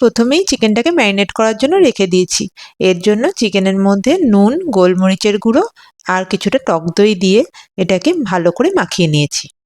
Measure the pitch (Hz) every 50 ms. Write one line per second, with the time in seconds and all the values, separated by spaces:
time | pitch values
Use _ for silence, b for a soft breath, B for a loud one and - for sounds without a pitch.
0 | 262 233 - - 233 247 285 349 392 - 277 - 226 220 214 233 233 320 349 330
1 | 233 202 196 196 202 - - - 220 220 220 214 262 285 349 392 359 254 - -
2 | 196 180 180 185 180 - - - 214 185 B B B B B B - 185 185 175
3 | 175 214 214 214 254 349 - - 247 202 185 196 190 190 190 196 196 196 202 196
4 | 190 254 320 392 339 240 202 202 202 214 269 349 381 330 214 190 180 180 185 185
5 | 190 190 190 185 - 214 202 208 - 226 226 294 427 466 b b b b b _
6 | _ - 185 185 190 185 - 185 - 202 - 269 - - 175 165 160 170 165 -
7 | 202 214 214 180 196 190 190 - - - B B B B _ - 185 175 196 180
8 | - 294 359 339 254 185 180 175 165 170 170 - 254 370 392 339 208 - - -
9 | 175 156 151 147 147 147 - - - - - _ _